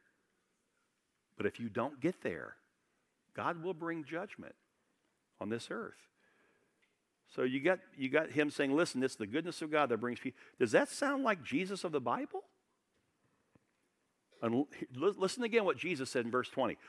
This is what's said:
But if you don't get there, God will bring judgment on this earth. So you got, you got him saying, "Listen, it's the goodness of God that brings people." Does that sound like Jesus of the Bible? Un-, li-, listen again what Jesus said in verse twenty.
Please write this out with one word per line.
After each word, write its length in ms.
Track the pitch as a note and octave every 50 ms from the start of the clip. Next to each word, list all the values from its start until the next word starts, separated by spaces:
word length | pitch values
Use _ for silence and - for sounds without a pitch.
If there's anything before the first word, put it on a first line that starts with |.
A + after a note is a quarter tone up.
| _ _ _ _ _ _ _ _ _ _ _ _ _ _ _ _ _ _ _ _ _ _ _ _ _ _ _
But 100 | - G#2+
if 120 | G2+ - -
you 100 | A#2+ A2+
don't 320 | G2+ A#2+ A#2 D3 D3+ C3
get 220 | B2 F3 F#3 -
there, 320 | - A2+ F2 D2 A#1+ G#1+ - - _ _ _ _ _ _ _ _ _ _ _ _ _ _ -
God 260 | - G#2+ D3 F3 E3
will 120 | D#3+ F#3 F3+
bring 300 | D#3 E3 E3 E3 D#3+ D3
judgment 500 | C3 D#3+ E3 G3+ G#3 - - - - - _ _ _ _ _ _ _ _ _ _ _ _ _ _ _ _ -
on 80 | - G#2
this 180 | A2+ A#2 - -
earth. 380 | - A#3 A3 - - - - _ _ _ _ _ _ _ _ _ _ _ _ _ _ _ _ _ _ _ _ _ _ _ _ _ -
So 80 | C#3
you 160 | B2+ C3 B2+ C#3
got, 220 | C3+ F3 F#3 F3+ - - -
you 120 | D3 C3+ C3
got 220 | C3+ D3+ D#3+ -
him 200 | B2 D3 D3 D3
saying, 220 | C#3+ - D3 C3+ C3+
"Listen, 260 | D#3 F3 - - B2+
it's 140 | C3 C3 -
the 100 | - A2
goodness 360 | G2 A2+ D#3 E3+ F3 D#3 -
of 100 | E3 D3+
God 160 | D3+ D3+ D3 B2
that 100 | A#2 G#2
brings 220 | A#2+ B2 A#2+ -
people." 180 | - C3 - - - - - -
Does 120 | B2+ G#2+
that 160 | A#2+ F3 C#4+ -
sound 360 | - - D#4 C#4 C#4+ C4+ C4+
like 180 | A#3 G#3 E3+
Jesus 400 | A#2 - B2+ D#3 F#3 F#3 G3+ F3+
of 80 | - F3
the 100 | D3 C#3
Bible? 440 | A#2+ A#2+ B2 B3 C#4+ - - F#4+ - _ _ _ _ _ _ _ _ _ _ _ _ _ _ _ _ _ _ _ _ _ _ _ _ _ _ _ _ _ _ _ _ _ _ _ _ _ _ -
Un-, 220 | A#2+ A2+ A#2 B2+ D3 - - - D#3+ - B2+
li-, 200 | B2+ D3+ G3+ G3
listen 260 | G3 F#3+ F#3 - B3
again 220 | A#3+ A3+ G#3 A#3 G3+
what 120 | F3 D3
Jesus 320 | A#2+ - F3 E3+ C3 C3+ -
said 160 | - C3 A2+
in 60 | A#2
verse 180 | A2 B2+ A#2 -
twenty. 300 | - C3 B2+ G#2 D#2 - -